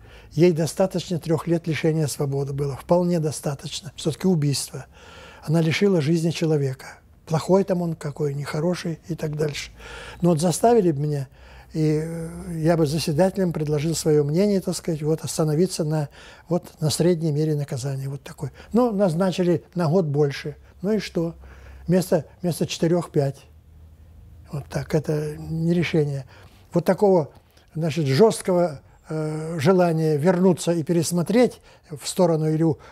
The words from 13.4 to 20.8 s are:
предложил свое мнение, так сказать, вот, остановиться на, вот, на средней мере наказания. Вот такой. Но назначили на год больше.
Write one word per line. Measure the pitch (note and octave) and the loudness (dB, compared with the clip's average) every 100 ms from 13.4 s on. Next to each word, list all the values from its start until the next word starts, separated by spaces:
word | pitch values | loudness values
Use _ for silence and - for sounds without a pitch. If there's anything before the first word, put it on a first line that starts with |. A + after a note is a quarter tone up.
| F#3 | -2
предложил | D#3+ D3+ D3+ E3 D#3 | -2 -2 -2 -2 -2
свое | D#3+ D3+ | 2 2
мнение, | C#3+ D#3+ G#3 F#3+ | 2 2 2 2
так | F#3 E3 | -2 -6
сказать, | - D#3 | -4 -4
вот, | D3+ D#3+ | -2 -2
остановиться | - - D#3 D3+ F3+ - | -2 -2 0 2 0 0
на, | D#3 D#3 C#3+ - - - - | -2 -2 -4 -8 -20 -14 -4
вот, | E3+ - - | -4 -4 -4
на | D#3 | -2
средней | - E3 E3+ E3 | 2 2 2 0
мере | C#3+ D#3 D3 | 0 0 -2
наказания. | C#3 C3+ C#3 C3+ C3+ | -4 -6 -6 -6 -8
Вот | C#3 | -10
такой. | - - C3 - - | -14 -12 -12 -12 -2
Но | A3 B3 | 2 2
назначили | G3 G3+ D#3 F#3+ E3+ F3+ E3 - | 2 2 2 0 2 2 0 -2
на | F3 E3 | -2 2
год | F#3 | 2
больше. | D#3 C#3+ D3 C3 D3+ C#3 - - | 2 2 0 -2 -10 -14 -18 -8